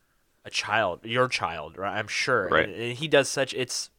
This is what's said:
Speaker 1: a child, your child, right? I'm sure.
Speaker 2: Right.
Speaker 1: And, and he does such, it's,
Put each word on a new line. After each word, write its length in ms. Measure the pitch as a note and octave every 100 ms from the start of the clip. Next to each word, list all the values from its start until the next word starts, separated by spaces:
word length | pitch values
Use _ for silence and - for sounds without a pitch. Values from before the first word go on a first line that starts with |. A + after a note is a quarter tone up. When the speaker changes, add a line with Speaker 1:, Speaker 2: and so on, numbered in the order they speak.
| _ _ _ _
Speaker 1:
a 60 | -
child, 540 | - - G#2+ G2+ E2
your 240 | A2+ B2 B2+
child, 500 | - F#2+ E2 D#2 E2
right? 180 | G2 G2
I'm 120 | G#2+
sure. 400 | - - B2 F2+
Speaker 2:
Right. 200 | D#2 G2
Speaker 1:
And, 60 |
and 240 | F2+ A#2+ B2
he 80 | D#3
does 220 | D3 C3+
such, 260 | - C3
it's, 360 | - B2+ - -